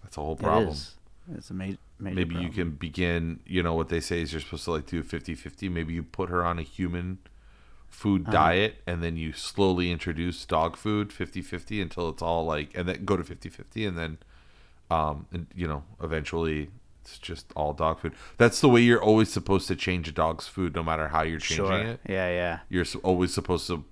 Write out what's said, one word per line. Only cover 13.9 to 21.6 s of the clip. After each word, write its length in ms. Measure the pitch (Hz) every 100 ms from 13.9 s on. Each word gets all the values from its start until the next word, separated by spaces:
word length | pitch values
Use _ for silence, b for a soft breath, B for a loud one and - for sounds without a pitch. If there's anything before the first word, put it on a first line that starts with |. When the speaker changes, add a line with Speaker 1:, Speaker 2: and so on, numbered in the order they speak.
| 85
Speaker 1:
then, 200 | 80 80 b b b b b b -
um, 360 | 82 76 76 76
and, 140 | 92 78
you 120 | 90 87
know, 180 | 73 73 -
eventually 680 | 82 80 71 85 82 78 76 - - -
it's 180 | - -
just 320 | - 85 - 82
all 160 | 76
dog 260 | 76 80 80
food. 120 | 80 B B B
That's 240 | 117 -
the 80 | 143
way 140 | 120
you're 200 | 120 117
always 300 | 107 110 110
supposed 340 | - - 98 -
to 60 |
change 320 | 92 - 90 80
a 40 |
dog's 340 | 78 80 78 -
food, 280 | - 87
no 80 | 80
matter 260 | 82 80 78
how 140 | 80
you're 160 | 80 80
changing 280 | - 80